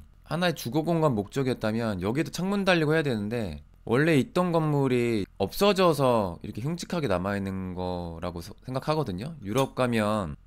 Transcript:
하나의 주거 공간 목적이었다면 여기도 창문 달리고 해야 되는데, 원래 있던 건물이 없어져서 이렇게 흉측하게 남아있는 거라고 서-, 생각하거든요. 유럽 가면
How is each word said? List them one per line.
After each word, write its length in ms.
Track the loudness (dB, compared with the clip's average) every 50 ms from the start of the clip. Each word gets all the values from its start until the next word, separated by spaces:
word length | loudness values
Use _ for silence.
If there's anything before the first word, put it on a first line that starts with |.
| -14 -20 -20 -20
하나의 320 | -12 -8 -4 -2 0 -2 -2
주거 280 | -2 -6 -2 -2 -2
공간 320 | 0 2 2 2 4 2 2
목적이었다면 840 | 2 -2 -2 -2 -2 0 0 0 0 -2 -2 0 0 -2 -2 -2 -2
여기도 300 | -2 -2 0 0 -2 -4
창문 340 | -4 -4 -2 -2 0 0 2
달리고 300 | 2 4 4 4 2 2
해야 80 | 2
되는데, 600 | 2 0 0 -2 -2 -4 -4 -4 -4 -4 -8 -10 -14 -18 -20 -12 -4
원래 320 | 0 2 4 4 6 4 4
있던 340 | 4 2 0 0 0 2
건물이 760 | 2 2 2 2 2 2 2 2 2 2 2 2 0 0 -2 -4 _ -4
없어져서 1000 | -4 -2 0 2 4 4 4 6 4 4 4 4 4 4 4 4 2 0 -4 -6
이렇게 200 | -10 -10 -8 -6
흉측하게 460 | -4 -4 -4 -6 -6 -6 -4 -2 0 0
남아있는 680 | 0 0 0 0 -2 -2 -2 -4 -4 -6 -6 -6 -6
거라고 680 | -6 -4 -4 -4 -4 -6 -8 -8 -6 -6 -6 -6 -6
서-, 140 | -10 -12 -16 -14 -10
생각하거든요. 720 | -6 -6 -6 -2 -2 -2 -2 -2 -4 -4 -6 -6 -8 -10 -10
유럽 320 | -8 -2 0 0 0 0 0
가면 600 | -2 0 2 2 2 2 2 0 -2 -2 -4 -8 -10 -10